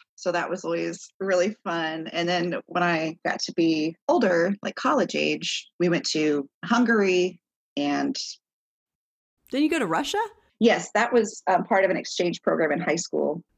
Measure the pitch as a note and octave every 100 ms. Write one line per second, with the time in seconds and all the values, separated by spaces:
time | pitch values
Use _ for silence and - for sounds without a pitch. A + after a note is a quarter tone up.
0 | _ - F3+ E3+ - F#3 - E3+ E3+ E3+
1 | - - F#3+ F#3 G3 G#3+ F#3+ E3+ D#3+ D#3+
2 | D#3+ E3 E3+ F3 F3 - - F3+ F3 D#3+
3 | D#3+ E3 E3 - - - E3 D#3 D#3 E3
4 | - D#4+ G#3 E3+ F3 G3+ - - C4+ C#4+
5 | E3 D3 D3+ D3+ E3+ - - - F3 E3+
6 | - D#3 D#3 D3 C#3 _ - A#3 A#3 A3+
7 | F#3+ F3+ F3+ F3 _ _ _ - C#3+ C#3+
8 | C#3 - - - _ _ _ _ _ _
9 | _ _ _ _ _ C4+ D4+ E4 F#3+ E3
10 | C#4 G4+ A4 - _ - A3 F#3 - G#3
11 | A#3+ B3 G#3 - - F3+ F3+ G3 F#3+ F3
12 | - - F3 E3+ F3+ D#3+ D#3 D3 E3 E3
13 | - D3+ C#3+ E3 -